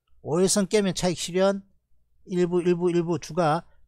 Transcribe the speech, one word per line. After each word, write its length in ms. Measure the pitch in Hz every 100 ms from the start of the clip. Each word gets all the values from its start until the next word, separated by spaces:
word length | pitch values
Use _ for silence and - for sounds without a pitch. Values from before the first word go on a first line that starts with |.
| _ -
오일선 460 | 120 160 185 208 190
깨면 260 | 214 196
차익 240 | - 180 160
실현. 480 | - 175 196 196 - _ _ _ _ _ -
일부, 360 | 180 175 180
일부, 280 | 175 175 180
일부 280 | 170 170 160
주가. 460 | - 160 160 165 - -